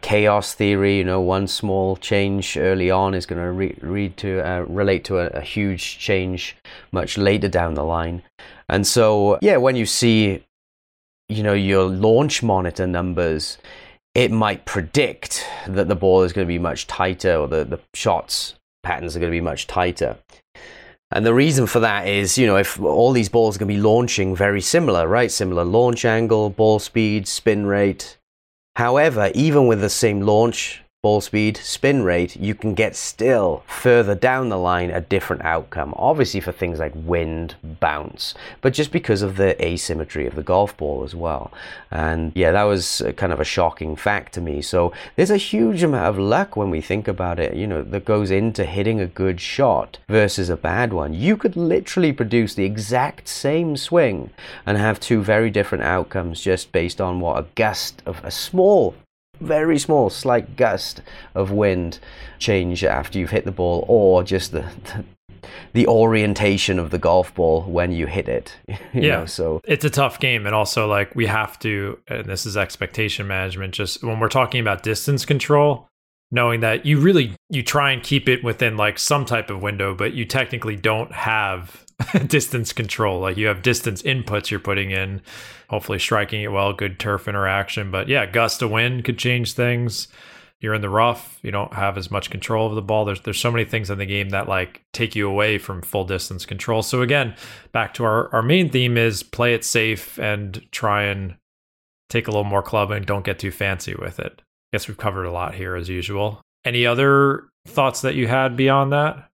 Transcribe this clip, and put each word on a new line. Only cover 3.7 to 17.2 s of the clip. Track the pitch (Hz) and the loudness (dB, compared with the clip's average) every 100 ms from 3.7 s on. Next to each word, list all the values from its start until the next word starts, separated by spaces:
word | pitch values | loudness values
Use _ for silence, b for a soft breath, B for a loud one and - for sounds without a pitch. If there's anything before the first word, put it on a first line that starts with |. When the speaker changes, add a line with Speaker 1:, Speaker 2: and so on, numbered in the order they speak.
| - | -4
Speaker 1:
read | 78 98 98 - | -6 -4 -4 -4
to, | 101 92 82 | -4 -2 -2
uh, | 90 82 | -4 -4
relate | 90 98 95 - | -2 0 0 0
to | 95 | -2
a, | 87 | -2
a | - | -6
huge | - - 101 90 - - | -8 -4 -2 -4 -8 -8
change | - 95 92 90 - - B B B | -2 0 0 -6 -10 -14 B B B
much | 95 80 - | -6 -4 0
later | 98 101 98 | 2 2 0
down | 87 85 | 0 -2
the | 76 | -2
line. | 76 82 82 87 - _ B B - | -2 -2 -4 -8 -12 _ B B -2
And | 95 98 | 0 2
so, | 123 110 107 101 98 | 4 4 4 4 4
yeah, | 208 165 | 4 4
when | 127 127 | 4 2
you | 107 | -2
see, | - 120 110 104 95 _ _ _ _ _ _ _ _ _ | 2 4 6 4 0 _ _ _ _ _ _ _ _ _
you | 107 | -2
know, | 104 | 2
your | 101 98 95 92 | 2 4 4 2
launch | 95 110 117 147 - | 2 4 4 4 0
monitor | 113 95 90 85 92 | 0 2 0 -2 -2
numbers, | 87 90 85 85 78 - - B B B B _ | -2 -2 0 0 0 -4 -12 B B B B _
it | - 123 | 0 2
might | 110 104 98 - | 2 0 0 -6
predict | 101 78 147 139 - - - - B - | -6 -2 0 0 -2 -10 -8 -8 B -4
that | 92 92 | -2 0
the | 95 | 2
ball | 95 92 | 6 6
is | 90 | 4
gonna | 92 90 | 0 -2
be | 87 | 0
much | 87 76 - | -2 -4 -8
tighter, | - 92 90 | -4 -2 0